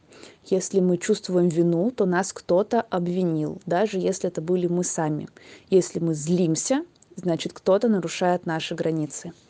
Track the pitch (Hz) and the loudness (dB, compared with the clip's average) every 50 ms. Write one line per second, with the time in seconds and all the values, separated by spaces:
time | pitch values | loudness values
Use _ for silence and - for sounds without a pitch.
0 | _ _ - - - - - _ _ - 190 185 185 - - 190 180 180 180 175 | _ _ -20 -20 -20 -20 -20 _ _ -2 0 0 0 0 0 2 4 4 2 0
1 | - - 214 - - - 180 180 175 180 151 170 170 170 170 165 185 240 254 - | 2 0 0 0 0 -2 2 2 2 4 2 2 2 2 2 2 0 0 0 0
2 | 208 185 175 175 190 - - - - - 180 180 208 - - 233 - - - 185 | 0 2 2 0 -2 -2 -8 -14 -2 2 2 2 2 2 0 -2 -2 0 -4 -2
3 | 175 170 175 185 185 170 160 156 151 151 160 180 - 175 170 175 214 214 208 185 | -2 -2 0 0 0 0 0 0 -2 -4 -6 -10 -6 -2 0 0 0 0 0 -2
4 | 175 185 190 - - 185 180 175 156 165 180 185 180 170 175 175 180 - - - | -2 -2 -2 -2 -4 -4 -4 -4 -2 0 0 0 2 0 0 0 -2 -2 -2 -2
5 | 160 156 156 147 - - _ - - - - - _ _ 190 185 170 - - 170 | -2 -2 -2 -4 -6 -10 _ -20 -20 -20 -20 -20 _ _ 2 2 2 2 -4 -2
6 | 165 165 160 151 143 156 180 175 185 160 160 156 - - 262 285 349 - _ _ | -2 -2 -2 -2 0 0 2 2 2 2 0 -2 0 0 -2 -2 -2 -6 _ _
7 | _ _ - - - 180 165 156 - - - - _ - 185 208 247 233 214 190 | _ _ -18 -6 -4 -2 -2 -2 -4 -8 -10 -4 _ 2 4 4 4 2 2 2
8 | 165 165 - - 185 180 180 175 180 180 160 160 151 - 175 160 165 160 160 160 | 0 -4 -4 0 0 0 0 0 -2 -4 -4 -4 -4 -6 -6 -4 -2 -2 0 -2
9 | 151 147 - - - 175 170 - _ _ | -2 -4 -6 -12 -14 -14 -16 -16 _ _